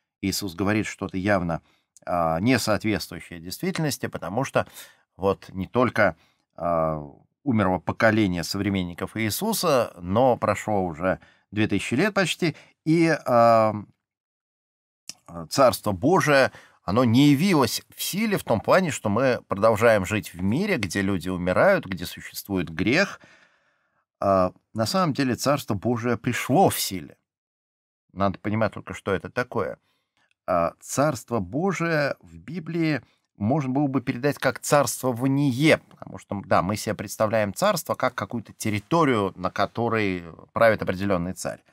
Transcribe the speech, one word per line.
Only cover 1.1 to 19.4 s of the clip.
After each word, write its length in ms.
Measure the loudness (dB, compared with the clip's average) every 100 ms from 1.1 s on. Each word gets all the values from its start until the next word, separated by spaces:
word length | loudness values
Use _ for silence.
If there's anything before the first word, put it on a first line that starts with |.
| -4
явно, 440 | 0 0 0 -6 _ _ _ _ -6
а, 340 | -2 0 0
не 180 | 0 0
соответствующее 840 | 0 -2 -2 -4 -6 -14 -16 -16
действительности, 640 | -14 -8 -6 -4 -4 -4 -8
потому 400 | -8 -6 -6 -2
что 200 | -2 -4 -10 -20 _ _ -4
вот 320 | -2 -2 -6
не 180 | -10 -4
только, 480 | 0 0 2 2 0 _ _ _ -8
а, 480 | -2 0 0 -2 -8 -18 _ _
умерло 360 | -2 0 2 0
поколение 680 | -4 0 2 4 0 0 -4
современников 720 | -4 -2 -2 -4 -8 -8 -4
Иисуса, 760 | -4 -4 -4 -2 0 0 0 -6
но 380 | -2 2 2 2
прошло 480 | 0 -2 -2 -2 -2
уже 340 | -2 -2 -2 _ _ -8
две 160 | -2 0
тысячи 280 | 0 0 0
лет 180 | 0
почти, 420 | 0 -2 -2 -4 -4 -16 _ 0
и, 240 | 4 4
а, 680 | 2 2 6 8 6 4 0 -10 _ _ _ _ _ _ _ _ _ _ _ -20 -20 -18
а, 220 | -16 -4
Царство 440 | 4 4 4 -4
Божие, 640 | 0 2 4 4 4 4 0 -20 _
оно 200 | -2 2
не 280 | 4 6 6
явилось 520 | 6 4 2 2 -2 -10
в 80 | -10
силе 360 | -6 -4 -2 -2
в 80 | 0
том 160 | -2
плане, 300 | 2 2 2
что 180 | -2 -2
мы 320 | 2 2 0